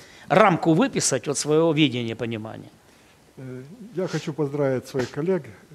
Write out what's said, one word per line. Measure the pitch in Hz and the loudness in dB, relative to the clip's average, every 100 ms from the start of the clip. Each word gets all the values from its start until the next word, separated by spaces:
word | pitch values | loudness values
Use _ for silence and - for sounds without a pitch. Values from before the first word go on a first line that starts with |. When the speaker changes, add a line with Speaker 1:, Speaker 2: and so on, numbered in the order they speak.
| - - - | -18 -18 2
Speaker 1:
рамку | 185 214 170 170 | 6 6 4 4
выписать | 160 269 185 - 131 156 | 4 2 0 0 -2 -2
от | 135 | -4
своего | 147 151 165 | 0 2 4
видения, | 151 147 123 117 | 4 2 2 -4
понимания. | 113 117 113 110 107 110 - _ _ _ _ _ - | -4 -6 -6 -8 -12 -16 -20 _ _ _ _ _ -16
Speaker 2:
Э, | 131 127 139 233 196 165 | -14 -14 -14 -18 -12 -6
я | 180 | -4
хочу | 160 165 | -4 -6
поздравить | 143 143 143 139 127 - | -4 -4 0 0 -2 -2
своих | 135 123 | -4 -4
коллег, | 143 165 185 123 95 - | -2 -2 -2 -4 -16 -20